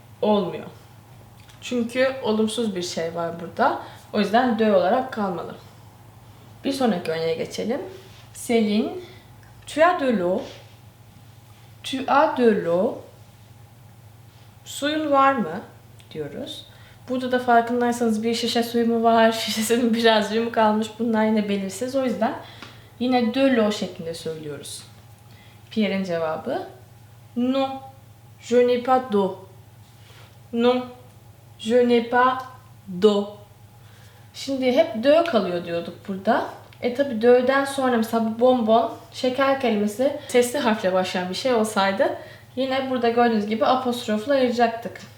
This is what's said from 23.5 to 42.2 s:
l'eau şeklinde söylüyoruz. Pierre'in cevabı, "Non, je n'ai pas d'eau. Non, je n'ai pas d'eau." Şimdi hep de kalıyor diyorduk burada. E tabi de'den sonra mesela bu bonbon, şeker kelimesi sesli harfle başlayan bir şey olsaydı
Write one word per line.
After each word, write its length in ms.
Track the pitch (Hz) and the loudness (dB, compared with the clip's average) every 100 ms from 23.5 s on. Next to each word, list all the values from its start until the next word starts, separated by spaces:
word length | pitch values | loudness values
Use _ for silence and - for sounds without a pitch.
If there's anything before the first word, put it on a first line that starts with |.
| 233 | 4
l'eau 160 | 208 | 2
şeklinde 420 | - 180 - 165 | 0 -6 -8 -10
söylüyoruz. 680 | 165 165 156 151 139 - - - - - - - - - - - | -8 -8 -10 -10 -12 -14 -16 -18 -20 -20 -20 -20 -20 -20 -20 -8
Pierre'in 320 | 220 196 196 | -2 -2 -2
cevabı, 640 | 185 165 160 160 233 349 - - - - - - - 240 | -2 -2 -2 -4 -6 -6 -8 -16 -20 -20 -20 -20 -10 -4
"Non, 320 | 254 269 269 269 - - - - - - | -2 0 -2 -6 -14 -20 -20 -20 -20 -20
je 160 | - 240 | 0 2
n'ai 280 | 247 247 | 4 2
pas 180 | 254 254 254 | 2 0 2
d'eau. 340 | 208 190 - - - - - - - - - - - - | 0 0 -4 -16 -20 -20 -20 -20 -20 -20 -20 -20 -20 -8
Non, 320 | 233 240 254 - - - - - - - - | 0 2 2 -4 -14 -20 -20 -20 -20 -20 -12
je 160 | 220 247 | 0 2
n'ai 340 | 240 240 226 | 4 4 2
pas 280 | 247 254 254 - - - - 202 | 2 2 0 -6 -18 -20 -20 -12
d'eau." 500 | 180 208 202 202 - - - - - - - - - - | 2 4 4 -2 -8 -20 -20 -20 -20 -20 -20 -20 -20 -20
Şimdi 380 | - - 269 254 | -12 -6 0 2
hep 320 | 269 330 220 | 4 2 2
de 200 | 269 320 | 4 4
kalıyor 420 | - 220 185 175 175 | 4 2 0 -2 -4
diyorduk 280 | 170 180 - - | -6 -6 -10 -10
burada. 380 | 190 214 285 - - - - | -4 0 0 -2 -10 -20 -8
E 120 | 240 | -4
tabi 280 | 247 277 220 | -2 -2 2
de'den 440 | 240 247 254 277 277 | 4 6 4 2 0
sonra 320 | - 254 233 | -2 0 0
mesela 280 | 220 226 220 | 0 0 -2
bu 140 | 226 | 2
bonbon, 520 | 254 254 220 220 - - - | 2 4 4 2 2 -6 -16
şeker 500 | - 254 254 269 269 | -6 -4 0 0 2
kelimesi 580 | 240 208 208 - 277 277 - | 0 0 0 0 -2 -2 0
sesli 320 | 247 240 285 | 2 2 0
harfle 340 | 240 214 185 | 0 0 0
başlayan 360 | 185 185 185 180 | 0 0 -4 -4
bir 60 | 185 | -4
şey 180 | 262 | 0
olsaydı 640 | 233 214 202 196 196 339 - | 0 0 0 0 2 0 -2